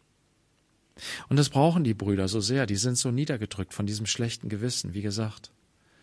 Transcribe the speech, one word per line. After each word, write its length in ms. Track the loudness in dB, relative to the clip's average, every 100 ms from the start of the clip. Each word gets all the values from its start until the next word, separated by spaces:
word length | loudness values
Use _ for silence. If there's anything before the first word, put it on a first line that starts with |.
| _ _ _ _ _ _ _ _ _ -16 -12 -10 0
Und 80 | 4
das 120 | 4
brauchen 360 | 6 4 6
die 100 | 2
Brüder 340 | 2 2 2 2
so 120 | 0
sehr, 260 | 0 0 2
die 100 | 0
sind 200 | 0 0
so 140 | 0
niedergedrückt 640 | 0 0 -2 -4 -6 -8
von 140 | -4 -4
diesem 200 | -2 -4
schlechten 420 | -2 -2 -4 -6
Gewissen, 460 | -4 -4 -4 -6
wie 80 | -4
gesagt. 480 | -4 -2 -4 -6 -18 _ _ _ _ _